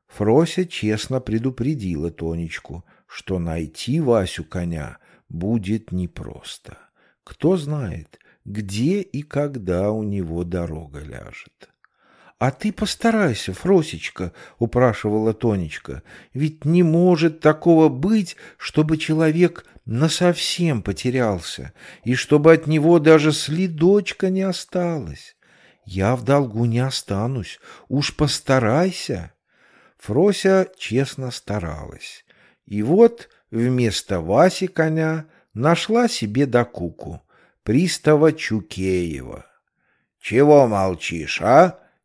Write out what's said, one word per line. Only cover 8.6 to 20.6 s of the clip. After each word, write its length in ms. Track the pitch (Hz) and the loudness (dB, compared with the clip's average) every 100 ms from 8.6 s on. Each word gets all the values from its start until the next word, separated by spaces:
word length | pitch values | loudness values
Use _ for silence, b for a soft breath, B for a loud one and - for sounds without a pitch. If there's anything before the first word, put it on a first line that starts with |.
| 101 101 135 202 | -6 -2 0 -2
и 200 | 180 143 | -4 -10
когда 720 | 147 139 147 135 92 87 101 | -6 -4 -4 -6 -4 -2 0
у 120 | 110 | -2
него 400 | 107 101 85 82 | -4 -4 -4 -6
дорога 560 | 87 87 85 78 76 71 | -4 -6 -6 -8 -14 -16
ляжет. 720 | 76 - - - - _ - _ b b b b b _ | -16 -16 -18 -20 -20 _ -20 _ b b b b b _
«А 120 | 123 | -4
ты 200 | - 214 | -2 -6
постарайся, 800 | - 214 - 233 220 180 110 - | -4 -6 0 0 2 0 0 -6
Фросечка», 800 | 92 175 190 151 80 - - 90 B B B | -4 2 2 2 -6 -12 -10 -10 B B B
упрашивала 760 | 117 123 123 107 107 107 110 | -2 2 2 2 -2 0 0
Тонечка, 680 | 110 117 101 80 - - 71 B B B | 0 0 0 -4 -10 -14 -14 B B B
«ведь 320 | 127 151 156 143 | -4 -4 -2 2
не 180 | 175 | 4
может 560 | 170 165 180 170 165 156 | 4 4 4 4 2 2
такого 500 | 156 151 175 160 156 | 2 4 4 6 6
быть, 480 | 127 180 220 180 B B B | 2 0 0 -2 B B B
чтобы 400 | - - 156 156 | -4 0 0 0
человек 680 | - 156 160 165 175 175 b b - | -2 0 2 4 2 0 b b -6
насовсем 960 | 113 160 - 180 175 - - | 0 0 2 2 2 -4 -2